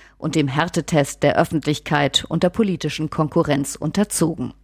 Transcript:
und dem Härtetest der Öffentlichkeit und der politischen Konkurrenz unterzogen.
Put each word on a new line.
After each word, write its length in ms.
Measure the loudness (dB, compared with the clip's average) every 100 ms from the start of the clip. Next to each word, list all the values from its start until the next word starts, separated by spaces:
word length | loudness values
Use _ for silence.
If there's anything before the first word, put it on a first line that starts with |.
| -20 _
und 180 | -2
dem 140 | 0 2
Härtetest 760 | 0 0 -2 0 0 0 0
der 140 | 2 2
Öffentlichkeit 880 | 0 0 -2 -4 -2 0 2 0 0
und 120 | 0
der 60 | 0
politischen 640 | 2 0 0 -4 -4 -4
Konkurrenz 640 | -2 0 0 2 0 -2 -6
unterzogen. 800 | -2 0 -2 0 -2 -2 -8 -10